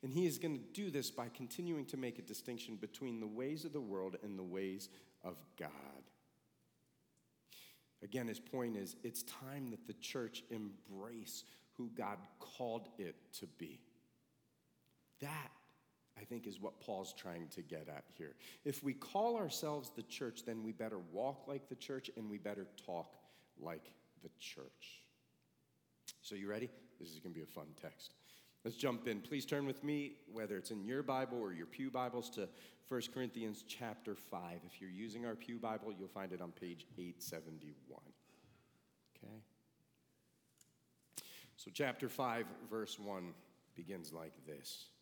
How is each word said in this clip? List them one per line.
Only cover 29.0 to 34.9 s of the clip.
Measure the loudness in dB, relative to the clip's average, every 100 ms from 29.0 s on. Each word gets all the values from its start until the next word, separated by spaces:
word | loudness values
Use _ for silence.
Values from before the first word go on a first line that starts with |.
| 4
in. | 2
Please | 2 0 4
turn | 4
with | 4 2
me, | 4 4 2 -4 -8
whether | -2 0 0
it's | 0
in | -2
your | 2 2
Bible | 4 4 4 4
or | 2
your | 0 -4
pew | -2 0
Bibles, | 2 2 2 0
to | 0 -2 -2 -16 -18 0
First | 2 2
Corinthians | 0 0 2 0 0 -6
chapter | -4 -2 -2 -2 -2
five. | -2 -2 -2 -4
If | -6 -8
you're | -6